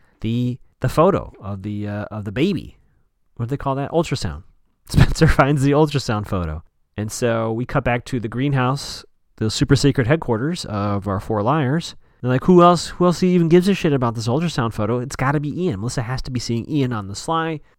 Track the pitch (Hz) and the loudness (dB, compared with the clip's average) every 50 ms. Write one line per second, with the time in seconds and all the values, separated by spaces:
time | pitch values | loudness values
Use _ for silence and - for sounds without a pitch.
0 | _ _ _ _ - 110 117 123 123 123 123 - - _ _ _ - 123 - 156 | _ _ _ _ -4 -4 -2 -2 -2 -2 -4 -8 -12 _ _ _ -4 0 2 4
1 | 160 196 175 107 - - - - - 98 101 98 95 104 104 104 104 101 104 104 | 4 4 4 2 -2 -6 -12 -14 -10 -10 -10 -8 -8 -8 -8 -6 -6 -6 -6 -6
2 | 104 - - 107 101 107 95 123 156 202 185 - 58 - - _ _ _ _ _ | -8 -8 -8 -8 -8 -6 -2 0 0 0 0 -2 -6 -10 -16 _ _ _ _ _
3 | _ _ _ _ _ _ _ - 117 113 139 139 - 139 135 139 139 - - 165 | _ _ _ _ _ _ _ -8 -6 -6 -4 -4 -4 -4 -4 -4 -4 -2 0 -2
4 | 160 - 143 - - 90 71 78 - - _ _ _ _ _ _ _ - - - | 0 0 -2 -4 -4 -6 -8 -8 -14 -18 _ _ _ _ _ _ _ -2 4 4
5 | - - - - 160 - - - 143 135 151 143 135 139 143 147 160 147 143 131 | 4 4 6 4 4 4 6 4 4 4 4 2 4 4 4 4 4 2 0 -2
6 | - - 110 107 101 - 107 92 87 78 78 82 - _ _ _ _ _ _ 104 | -2 -2 -2 -2 -2 -4 -4 -4 -4 -4 -6 -8 -12 _ _ _ _ _ _ -8
7 | 107 - - - 123 117 113 113 113 113 110 113 123 - - 123 120 127 120 123 | -8 -6 -6 -2 -2 0 0 0 -2 -2 -4 -4 -6 -2 -2 -2 0 0 -2 -2
8 | - - - 120 104 113 117 120 135 143 143 131 123 127 139 139 - - - - | -4 -6 -6 -6 -6 -6 -4 -2 -2 0 0 2 0 0 0 -2 -6 -10 -12 -14
9 | - - _ _ _ _ _ - 110 107 - - 147 - 143 - - 139 123 - | -16 -20 _ _ _ _ _ -4 -2 -2 0 0 4 4 4 6 6 4 2 2
10 | 117 110 156 165 - - 117 107 127 156 180 - - - 107 101 101 104 101 101 | 2 2 0 0 0 -2 -2 -2 -2 -4 -6 -6 -8 -6 -4 -4 -2 -2 -2 -4
11 | 101 101 95 98 - - 113 104 101 117 147 160 135 123 147 170 - - - - | -2 -4 -4 -4 -4 -4 -4 -2 0 0 0 0 0 0 -2 -2 -4 -6 -14 -18
12 | - _ _ _ - 123 127 131 - - 180 175 175 175 175 160 - - - - | -20 _ _ _ -2 0 0 2 4 6 8 8 8 8 6 4 0 -6 -2 0
13 | 180 180 170 - 185 180 180 180 170 160 165 180 180 202 190 - - 165 143 131 | 2 2 2 2 2 2 4 4 4 6 6 6 6 4 2 2 2 0 0 2
14 | 127 117 110 117 107 117 120 156 175 165 - 143 117 113 - - 104 104 120 123 | 0 -2 -2 -2 -2 -2 0 0 0 -2 -2 -2 -2 -2 -2 -2 -2 -2 -2 -2
15 | 127 139 - - 131 131 143 151 147 147 - 156 185 175 113 92 107 120 - - | -4 -6 -6 -4 -2 -2 0 -2 -2 -4 -4 -2 -2 -2 -2 -2 -4 -4 -4 -4
16 | 117 113 131 127 - 143 127 117 - - 117 117 104 - 151 147 135 127 120 107 | -4 -4 -6 -6 -6 -6 -6 -6 -4 -2 -4 -4 -4 -2 -2 0 0 0 -2 -6
17 | 101 95 101 - - - 165 160 160 160 160 151 - _ _ | -6 -8 -10 -10 -6 -4 -2 -2 -2 -4 -6 -8 -10 _ _